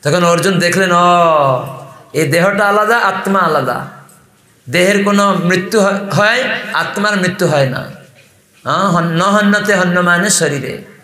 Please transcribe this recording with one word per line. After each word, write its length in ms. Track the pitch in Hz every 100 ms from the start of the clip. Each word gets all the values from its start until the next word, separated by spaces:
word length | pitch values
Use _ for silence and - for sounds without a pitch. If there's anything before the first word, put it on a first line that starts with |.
তখন 220 | 156 170
অর্জুন 340 | 175 170 190 185
দেখলেন, 340 | 175 175 190
"ও, 720 | 175 175 175 170 156 139 127 131 - - - -
এই 160 | 143 156
দেহটা 380 | 165 180 202 208
আলাদা, 300 | 208 214 233
আত্মা 440 | 196 185 196 196
আলাদা। 460 | 170 151 127 120 - - - - _ _ _ _ -
দেহের 360 | 156 185 208
কোনো 300 | 196 202 202 185
মৃত্যু 360 | 170 180 180 226
হ-, 300 | 196 196 -
হয়, 300 | 147 208 240 262 - -
আত্মার 440 | 156 165 - 208 202
মৃত্যু 300 | 180 180 170
হয় 220 | 151 135
না। 100 | 127 135 - - - _ _ _ _
হ্যাঁ, 240 | 123 156 190
হন-, 240 | 175 165
ন 100 | 165
হন্যতে 520 | 190 202 208 202 202
হন্যমানে 560 | 196 180 180 175 175 202
শরীরে।" 520 | - 160 143 - - - -